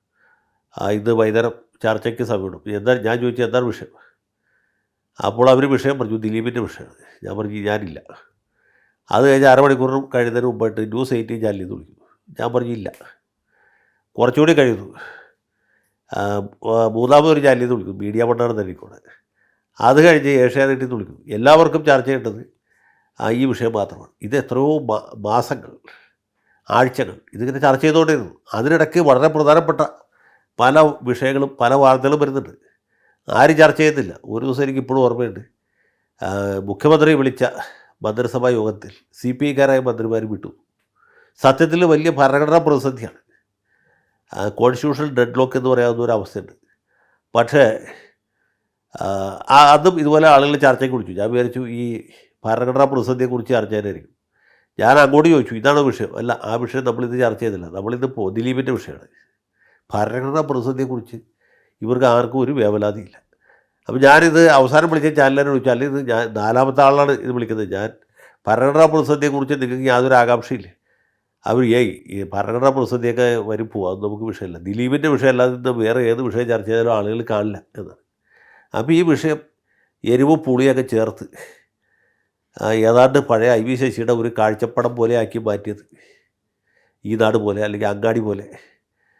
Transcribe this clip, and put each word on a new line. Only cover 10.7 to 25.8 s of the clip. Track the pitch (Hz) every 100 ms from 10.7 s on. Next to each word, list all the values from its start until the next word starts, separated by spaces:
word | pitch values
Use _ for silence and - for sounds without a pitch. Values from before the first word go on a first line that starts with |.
| 107 110
ന്യൂസ് | 110 135
എയ്റ്റീൻ | 117 113 117
ചാനലിൽ | 110 101
നിന്ന് | 92 104
വിളിക്കുന്നു. | 92 _ _ _ _ -
ഞാൻ | 113
പറഞ്ഞു, | 123 120 117
"ഇല്ല." | 95 - - _ _ _ _ _ _ _ _ _ _ -
കുറച്ചുകൂടി | 120 127 156 151
കഴിയുന്നു, | 127 104 98 - - - _ _ _ _ _ _ _ _ _
ആ, | - 101 101 101 - -
ആ, | 113 110
മൂന്നാമതൊരു | 113 123 147 156 147
ചാനലിൽ | 139 123
നിന്ന് | 123 120
വിളിക്കുന്നു, | 92 98
മീഡിയ | 101 110 117
വണ്ണാണ് | 120 120 107
തന്നെ | 95
കൂടെ. | - - - _ _ _ _ _ _ _ _
അത് | 117 139 170
കഴിഞ്ഞ് | 156 139 139
ഏഷ്യാനെറ്റിൽ | 123 127 135 131
നിന്ന് | 127 120
വിളിക്കുന്നു. | 95 - - 107
എല്ലാവർക്കും | 127 156 160 160 151
ചർച്ച | 135 127
ചെയ്യേണ്ടത്, | 135 113 107 127 _ _ _ _ _ _ _
ആ, | 110 120
ഈ |
വിഷയം | 135 117 117 113
മാത്രമാണ്. | 95 - - _
ഇത് | 104 135
എത്രയോ | - 123 143 151 120
മാ-, | 107 - - 101
മാസങ്ങൾ, | 113 - 127 - -